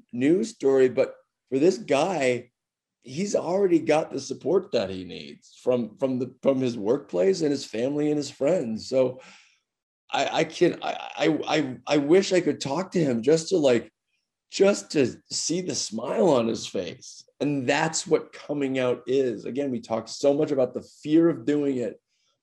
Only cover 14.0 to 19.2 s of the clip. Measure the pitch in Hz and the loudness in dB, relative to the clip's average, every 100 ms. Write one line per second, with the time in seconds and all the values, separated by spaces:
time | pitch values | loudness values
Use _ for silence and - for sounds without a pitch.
14 | _ _ _ _ _ - 196 202 - 156 | _ _ _ _ _ 2 2 2 -2 0
15 | 123 - - - - 170 180 101 - 110 | 0 -2 -10 -6 -4 -4 -4 -6 -6 -6
16 | 131 202 190 131 113 110 - 98 87 - | -4 2 4 4 2 -2 -6 -8 -8 -10
17 | - - - - 139 143 127 143 165 160 | -18 -20 -16 -6 -4 -2 0 0 0 -2
18 | - 156 - - - 147 135 135 127 120 | 0 0 0 -14 -8 -4 -2 0 0 0
19 | - 135 | 0 0